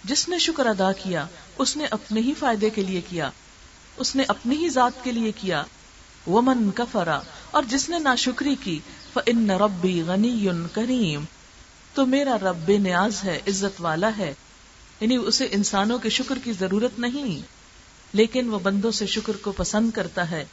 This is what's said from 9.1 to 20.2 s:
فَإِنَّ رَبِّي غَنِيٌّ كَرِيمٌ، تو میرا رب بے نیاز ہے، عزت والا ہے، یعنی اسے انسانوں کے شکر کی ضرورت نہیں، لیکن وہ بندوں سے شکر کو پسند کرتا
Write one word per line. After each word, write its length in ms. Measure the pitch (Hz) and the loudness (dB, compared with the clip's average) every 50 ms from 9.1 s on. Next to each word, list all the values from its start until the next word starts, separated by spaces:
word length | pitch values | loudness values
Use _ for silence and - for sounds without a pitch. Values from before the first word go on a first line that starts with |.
فَإِنَّ 400 | - 254 - 226 240 233 220 202 | -4 0 2 2 4 4 4 4
رَبِّي 500 | 190 185 208 214 190 175 175 185 180 170 | 4 4 2 2 2 2 2 2 2 2
غَنِيٌّ 520 | 160 170 185 196 214 240 247 220 202 190 175 165 170 170 | 0 0 2 2 2 2 2 2 0 0 0 0 -4 -4
كَرِيمٌ، 500 | - 214 226 254 254 247 220 165 147 147 151 - - - - - - - - - - - - - - | -4 -4 0 0 2 2 2 0 0 -4 -6 -10 -14 -20 -20 -20 -20 -20 -20 -20 -20 -20 -20 -6 0
تو 120 | 277 269 | 2 2
میرا 300 | 254 262 277 285 277 247 208 | 4 4 2 2 2 0 2
رب 140 | 190 185 175 | 0 0 -2
بے 220 | 170 160 175 202 208 | 0 2 4 4 4
نیاز 460 | 196 185 180 175 196 226 208 - 196 | 4 2 2 2 2 2 0 -2 -2
ہے، 160 | 190 160 139 - 196 | -2 -2 -2 -2 -2
عزت 320 | 196 190 196 196 196 - | -2 0 -2 -4 -4 -2
والا 300 | 170 170 156 160 196 220 220 208 | -2 -2 0 2 0 0 0 -2
ہے، 160 | 190 147 135 - - - - - - - - - - - - - | -4 -4 -6 -10 -18 -20 -20 -20 -20 -20 -20 -20 -20 -20 -8 -2
یعنی 160 | 214 226 254 | 0 2 2
اسے 320 | 247 226 - 220 - 262 - | 2 2 0 0 0 0 0
انسانوں 480 | 190 202 202 - - 196 202 214 240 254 | 0 0 0 2 2 2 2 2 0 0
کے 100 | 247 220 | 0 0
شکر 300 | 214 - 262 - 269 262 - | 0 0 -2 -2 -4 -4 -4
کی 80 | 240 | -6
ضرورت 460 | 220 180 190 185 190 208 233 254 - 233 | -4 -2 -2 0 2 2 0 0 -2 -2
نہیں، 480 | 240 240 247 285 285 233 165 131 - - - - - - - - - - - - - - | -4 -4 -4 -4 -4 -4 -4 -6 -8 -14 -20 -20 -20 -20 -20 -20 -20 -20 -20 -20 -18 -2
لیکن 360 | - 202 220 226 233 254 247 233 | 4 4 4 4 4 0 0 0
وہ 100 | 214 202 | -2 0
بندوں 320 | 180 196 196 202 196 226 | 0 0 0 2 0 0
سے 160 | 214 - 214 | 0 0 -2
شکر 300 | 190 - 220 214 220 208 | -2 -2 -2 -2 -4 -6
کو 160 | 214 - 202 | -4 -4 -6
پسند 380 | 196 - 180 - - 214 226 226 | -4 -2 -4 0 2 2 2 2
کرتا 400 | 220 226 180 170 - 185 | 0 -2 -4 -4 -2 -4